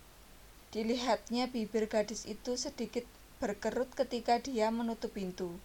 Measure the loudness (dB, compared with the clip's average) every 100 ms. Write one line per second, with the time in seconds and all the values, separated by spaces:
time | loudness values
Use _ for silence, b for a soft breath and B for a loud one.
0 | -20 -20 -20 -20 -20 -20 -8 -2 0 2
1 | 4 2 2 0 0 0 0 0 2 2
2 | 2 -2 -6 -6 -2 -2 -2 -4 -4 -4
3 | -6 -14 -16 -4 -2 0 0 0 -2 0
4 | 0 0 4 4 4 2 2 2 0 -2
5 | -4 -4 -4 -4 -6 -6